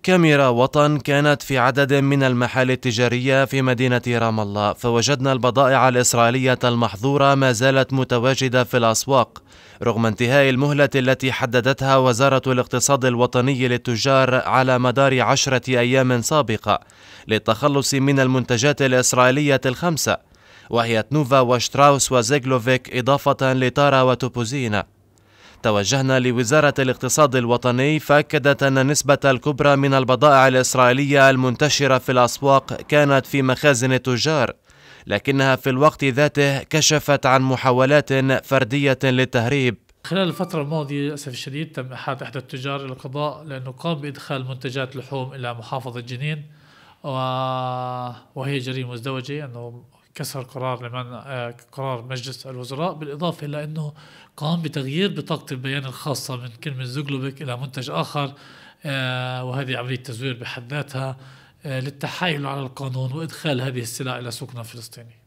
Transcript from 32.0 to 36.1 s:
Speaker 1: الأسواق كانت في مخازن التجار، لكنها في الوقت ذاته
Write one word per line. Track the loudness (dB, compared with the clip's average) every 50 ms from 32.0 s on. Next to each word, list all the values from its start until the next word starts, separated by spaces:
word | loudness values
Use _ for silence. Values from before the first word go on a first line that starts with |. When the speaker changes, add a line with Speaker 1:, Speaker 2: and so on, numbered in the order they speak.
| 0 0
Speaker 1:
الأسواق | 2 4 4 2 0 0 2 4 4 4 2 -2 -12 -12
كانت | -4 0 2 2 4 4 2 2 0
في | 0 -2 0
مخازن | 0 0 0 2 2 2 2 4 2 0 0
التجار، | 0 0 -2 -2 0 0 -2 0 0 -2 -2 -4 _ _ _ -20 _ -20 -20 -20 -20 -6
لكنها | -4 -4 -2 _ 0 0 2 2 2 2
في | 0 0 -2
الوقت | 0 4 2 2 2 2 -2
ذاته | -2